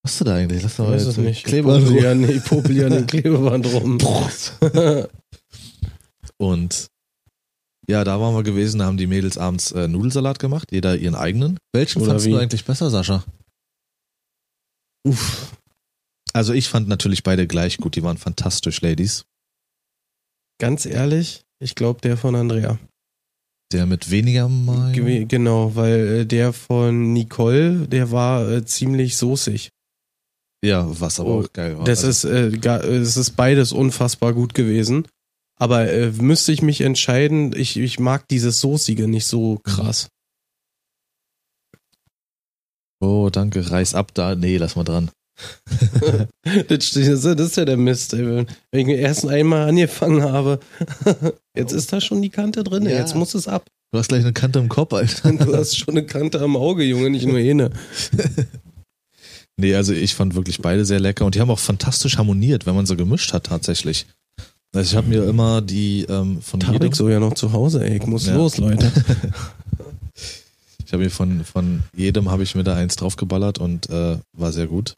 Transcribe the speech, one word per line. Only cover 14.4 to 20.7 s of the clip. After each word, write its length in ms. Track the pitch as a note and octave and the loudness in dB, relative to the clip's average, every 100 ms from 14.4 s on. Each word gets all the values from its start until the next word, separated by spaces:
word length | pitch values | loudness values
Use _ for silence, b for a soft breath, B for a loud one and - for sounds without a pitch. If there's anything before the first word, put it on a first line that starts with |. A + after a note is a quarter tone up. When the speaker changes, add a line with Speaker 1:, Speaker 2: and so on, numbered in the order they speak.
| _ _ _ _ _ _ C#3 | _ _ _ _ _ _ -2
Speaker 2:
Uff. 480 | B2 - - - - _ _ _ _ _ _ - | 0 -2 -8 -14 -20 _ _ _ _ _ _ -4
Speaker 1:
Also 200 | A2+ A2 | -2 0
ich 160 | B2+ B2+ | 0 0
fand 180 | A#2 G#2 | -2 0
natürlich 380 | G2 G2+ F#2+ | -2 0 -2
beide 240 | - F#2 F2 | 0 0 0
gleich 300 | E2+ F2 - | 0 -2 -4
gut, 180 | E2+ E2 | -6 -4
die 80 | |
waren 120 | E2 E2 | -4 -4
fantastisch, 640 | - - F#2 - E2 - | -6 -4 -4 -2 -4 -2
Ladies. 440 | E2+ D#2+ G2 - - _ _ _ _ _ _ _ _ _ _ _ _ _ | -2 0 -2 -4 -12 _ _ _ _ _ _ _ _ _ _ _ _ _
Speaker 2:
Ganz 260 | A#2+ | -2